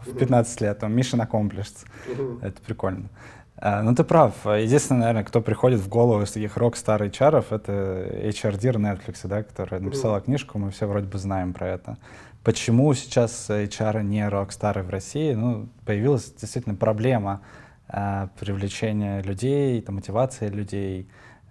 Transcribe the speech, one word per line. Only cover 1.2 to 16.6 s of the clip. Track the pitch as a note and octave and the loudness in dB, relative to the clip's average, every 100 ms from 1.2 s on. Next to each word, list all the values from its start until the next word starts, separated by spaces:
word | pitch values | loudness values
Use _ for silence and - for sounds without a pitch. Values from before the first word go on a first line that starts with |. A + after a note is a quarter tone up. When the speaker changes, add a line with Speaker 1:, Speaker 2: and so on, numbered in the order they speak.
| A2+ | 2
Speaker 1:
комплекс. | A2 G#2 F#2+ G2 - - - - | 0 0 -2 -10 -12 -20 -16 -10
Speaker 2:
Мгм. | B2+ C3+ A#2+ | -6 -6 -6
Speaker 1:
Это | G#2 - | -8 -10
прикольно. | - A2 F#2+ G2 G2+ - - - - - | -10 -4 -4 -4 -10 -16 -20 -20 -20 -4
А, | G#2 G2+ | 0 2
ну, | A2 | 4
ты | B2 | 4
прав. | D#3+ E3 B2+ - G#2 | 6 8 6 4 0
Единственное, | G#2+ A2 C#3+ - B2+ | 2 4 4 4 2
наверное, | A#2 A2+ | 4 2
кто | G2+ A#2+ | 2 0
приходит | A2 G#2+ B2+ A#2+ | 2 2 4 4
в | G2 | 2
голову | A#2 A#2+ G#2+ | 4 6 4
из | G2+ | 2
таких | G#2+ G#2 - | -2 -4 0
рок-стар | A#2+ - - G#2+ | 0 0 0 0
H | G#2 - | 0 2
R-ов, | C#3 D3+ - | 4 4 2
это | A2 - | -4 -2
H | G2+ F#2+ F#2 F#2+ G2+ G#2+ G#2 A2 | -4 -2 -4 -6 -4 -4 -2 -2
R | G2+ | 0
Дир | B2 A#2 | 0 2
Netflix, | G#2 F#2+ - F#2 F#2 | 0 -2 -6 -10 -4
да, | G2+ | -4
которая | G#2+ - F2+ F#2 | -6 -8 -6 -6
Speaker 2:
Мгм. | G2 | -6
Speaker 1:
написала | C3+ A#2+ G#2 | -2 0 0
книжку, | B2 C#3+ - G#2+ | 0 -4 -4 -6
мы | G2 | -6
все | F#2+ G#2 | -4 -2
вроде | G2+ G2 | -2 -4
бы | G2+ | -6
знаем | G2 F#2+ F2+ | -4 -2 -4
про | F2 F#2 | -4 -6
это. | F#2 - A#2 - - - - | -6 -10 -16 -16 -20 -20 -4
Почему | - - - A#2 D3 | 0 0 4 4 6
сейчас | C3 - B2+ A#2 - - | 4 2 2 2 0 -4
H | G#2 G2+ - | -2 -2 -2
R | G#2+ G#2+ | 0 0
не | G#2 G#2 G#2 | 0 0 0
рок-стары | G2+ G2 - G#2 G2+ | 0 -2 -2 -2 -2
в | F#2 | -4
России? | G2 - D3 D#3 | -6 -6 -4 0
Ну, | A2+ A#2+ A2+ G#2+ - | 0 0 -2 -6 -12
появилась | - G#2 B2+ C3 - | -2 0 2 2 -2
действительно | - G#2 - | -14 -8 -6